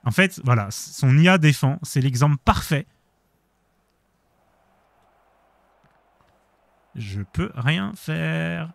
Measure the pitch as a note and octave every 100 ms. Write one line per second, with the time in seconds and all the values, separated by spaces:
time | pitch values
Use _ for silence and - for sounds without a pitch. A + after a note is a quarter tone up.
0 | B2 A2+ F#3+ - C3 A#2+ G2+ - - -
1 | C3+ C#3 E3+ F#3 D3+ C#3 C3+ D3 - C#3+
2 | C3 B2 D3 C#3+ - G3+ - C#3+ - _
3 | _ _ _ _ _ _ _ _ _ _
4 | _ _ _ _ _ _ _ _ _ _
5 | _ _ _ _ _ _ _ _ _ _
6 | _ _ _ _ _ _ _ _ _ -
7 | G#2 G2 G2 - E3+ - A#2+ E3 G3 G#3
8 | - D#3+ D#3+ E3 E3 E3+ E3